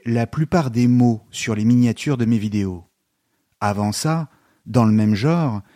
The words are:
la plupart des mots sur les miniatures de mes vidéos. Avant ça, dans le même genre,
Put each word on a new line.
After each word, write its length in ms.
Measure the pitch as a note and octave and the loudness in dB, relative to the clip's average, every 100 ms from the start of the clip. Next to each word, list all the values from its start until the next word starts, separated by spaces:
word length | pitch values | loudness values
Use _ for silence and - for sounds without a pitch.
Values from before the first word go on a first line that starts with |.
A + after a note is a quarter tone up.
| A#2 | -4
la 220 | A#2 A#2 | -2 -2
plupart 420 | D3+ D#3 F3 C3 | -4 -2 0 0
des 180 | A#2 B2 | 0 2
mots 380 | B2 A#2+ A2 _ | 4 4 0 _
sur 240 | - A#2 G#2+ | -10 -6 -2
les 100 | A2 | 2
miniatures 520 | B2 A#2+ G#2+ D3+ B2+ | 4 2 0 -4 -2
de 80 | A2+ | 0
mes 120 | A2+ | 0
vidéos. 540 | G#2 G#2 G2 F2+ - _ _ _ _ _ _ - | -2 -4 -4 -6 -14 _ _ _ _ _ _ -6
Avant 320 | G#2 G2+ G#2 | -4 -2 -4
ça, 360 | G#2 D#3 E3 D3+ _ _ _ - | -4 -4 -4 -6 _ _ _ -2
dans 180 | A#2 A2 | 2 4
le 80 | |
même 220 | G#2+ G#2+ G2+ | 4 2 0
genre, 480 | C#3+ E3+ D3 G#2 - | 0 0 -2 -4 -10